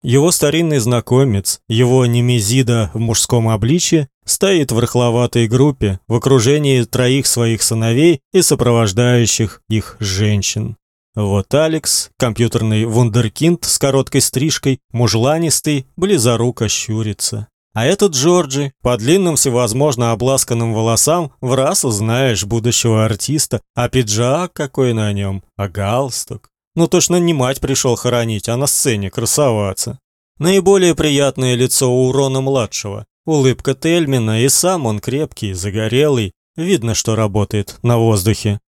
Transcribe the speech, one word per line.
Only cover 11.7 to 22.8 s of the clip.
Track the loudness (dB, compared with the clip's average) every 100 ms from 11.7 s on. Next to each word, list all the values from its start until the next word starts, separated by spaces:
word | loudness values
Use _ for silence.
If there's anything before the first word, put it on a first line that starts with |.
| -2 -2 -4 -6 _
компьютерный | -4 0 0 0 0 0 0
вундеркинд | 2 2 2 -2 0 0 0 -2
с | -2
короткой | 0 0 0 0
стрижкой, | 0 0 -2 -2 -2 -2 _
мужланистый, | -2 0 2 0 0 0 -2 -2 -4 -4 -6
близоруко | 0 2 2 2 -2 -2 -4
щурится. | -4 -4 -4 -4 -4 -6 -8 -12 _ _
А | -2 0
этот | 2 0
Джорджи, | 2 2 2 0 -4 -6 _
по | -2 -2
длинным | 2 2 2 0
всевозможно | 0 0 0 0 0 0 0
обласканным | 0 0 0 0 -2 -2
волосам, | 0 0 2 2 0 -2 _
в | -2
раз | 0 0 0 -2
узнаешь | -2 -2 0 0 -2 -2
будущего | -2 0 0